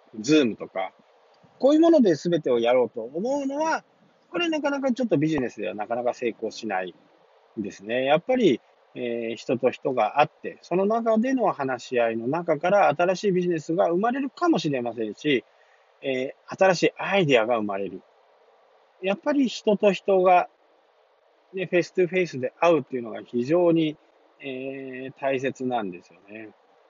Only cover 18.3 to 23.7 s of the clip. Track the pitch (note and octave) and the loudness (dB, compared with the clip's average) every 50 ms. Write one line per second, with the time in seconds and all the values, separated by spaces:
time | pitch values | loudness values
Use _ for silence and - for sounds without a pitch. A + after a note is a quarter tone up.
18.3 | _ _ _ _ _ _ _ _ _ _ _ _ _ - F#3 F#3+ G3+ G3+ - D4 | _ _ _ _ _ _ _ _ _ _ _ _ _ -8 -4 -4 -4 -4 -2 -2
19.3 | C#4+ C#4+ C4+ G#3+ - - - A3 G#3 - - G3+ F#3 - - - G3 F#3 F3+ F#3+ | 0 2 0 0 -2 -2 0 0 2 4 4 2 2 2 2 2 4 4 6 6
20.3 | F3+ F3 F3 - _ _ _ _ _ _ _ _ _ _ _ _ _ _ _ _ | 6 6 4 2 _ _ _ _ _ _ _ _ _ _ _ _ _ _ _ _
21.3 | _ _ _ _ - F#3+ F3+ D#3+ F3+ F3 D#3+ - - F#3+ F3+ D#3+ F3+ F#3 F3+ D#3+ | _ _ _ _ -8 -8 -4 0 0 0 0 0 0 -2 0 0 0 -2 -2 -2
22.3 | - C3 B2+ B2 - - E3 F3 E3+ D3 B2+ - C3 B2 A#2+ A2+ G#2+ - - - | -4 -6 -6 -6 -2 2 4 4 4 4 2 -2 -8 -8 -8 -8 -10 -12 -10 -6
23.3 | - A#2+ A#2+ C3+ D#3+ F3+ F3 E3+ | -4 -2 0 2 2 4 4 4